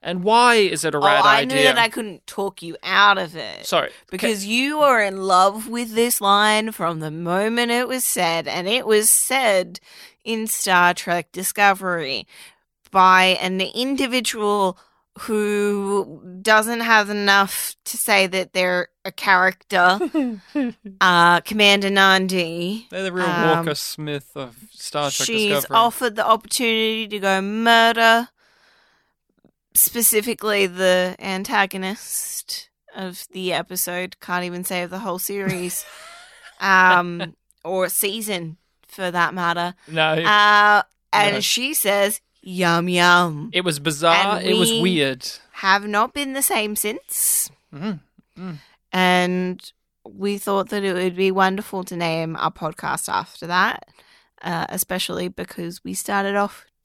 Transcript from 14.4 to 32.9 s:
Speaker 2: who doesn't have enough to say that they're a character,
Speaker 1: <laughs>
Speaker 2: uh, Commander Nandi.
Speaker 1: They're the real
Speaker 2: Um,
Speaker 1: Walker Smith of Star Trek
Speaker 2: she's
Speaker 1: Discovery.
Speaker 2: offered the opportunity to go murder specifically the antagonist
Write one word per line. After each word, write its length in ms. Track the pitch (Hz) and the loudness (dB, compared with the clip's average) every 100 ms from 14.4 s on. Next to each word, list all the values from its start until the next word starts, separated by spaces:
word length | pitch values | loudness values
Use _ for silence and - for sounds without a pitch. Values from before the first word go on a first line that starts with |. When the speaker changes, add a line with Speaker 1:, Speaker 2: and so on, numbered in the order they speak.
| 208 208 190 180 _ _ _ - | 0 2 0 -2 _ _ _ -16
Speaker 2:
who 1000 | - 214 208 208 202 202 196 202 185 156 180 185 | -4 -2 0 0 0 -2 -2 -2 -4 -12 -18 -8
doesn't 380 | 196 214 220 233 | 2 2 2 -4
have 280 | 233 220 202 | 2 2 2
enough 680 | 208 202 196 196 - - - - | -2 2 2 2 -2 -8 -10 -12
to 100 | 226 | -8
say 300 | - 202 190 | 0 2 2
that 260 | 185 180 | -2 -4
they're 360 | 185 185 180 - _ 190 | -2 0 -2 -4 _ -14
a 40 | |
character, 880 | - 202 185 185 185 _ 190 180 196 330 | -6 2 4 4 0 _ 4 4 4 -2
Speaker 1:
<laughs> 880 | 311 254 208 _ 294 247 - 208 190 | -2 -4 -8 _ -4 -4 -6 -20 0
Speaker 2:
uh, 400 | 185 175 170 175 | 4 6 6 4
Commander 480 | - 214 208 202 196 | 0 2 4 4 2
Nandi. 960 | 196 196 190 185 185 170 170 175 214 - | 4 6 4 2 -2 -4 -6 -6 -8 -10
Speaker 1:
They're 120 | 180 | -8
the 80 | 190 | -6
real 120 | 180 | -2
Speaker 2:
Um, 240 | 175 175 170 170 | -2 0 2 0
Speaker 1:
Walker 100 | 165 | -2
Smith 560 | 147 - - 151 143 - 143 | -6 -8 -10 -8 -8 -10 -14
of 200 | 127 113 - | -14 -16 -20
Star 380 | - - 147 143 | -16 -10 -4 -4
Trek 160 | - - | -4 -4
Speaker 2:
she's 280 | 220 208 | -2 0
Speaker 1:
Discovery. 200 | 143 131 226 | -2 0 2
Speaker 2:
offered 400 | 233 - 247 214 | 2 0 -4 -2
the 100 | - | 0
opportunity 840 | 220 - - 233 220 220 220 214 | 0 -2 -2 0 0 -2 -4 -6
to 100 | 214 | -4
go 220 | 196 190 | 0 0
murder 880 | 196 214 233 233 226 233 226 233 240 _ _ _ _ _ _ _ _ _ _ _ _ _ _ | -2 0 6 6 6 4 4 4 0 _ _ _ _ _ _ _ _ _ _ _ _ _ _
specifically 920 | - - 233 226 233 240 226 220 202 190 | -2 0 0 0 0 -2 -6 -2 0 0
the 500 | 180 185 180 180 - | 2 2 2 0 -6
antagonist 1500 | 190 190 208 226 196 190 190 220 - - - - - - - _ _ | -8 -8 -2 -2 -2 -4 -8 -10 -10 -10 -8 -12 -12 -14 -14 _ _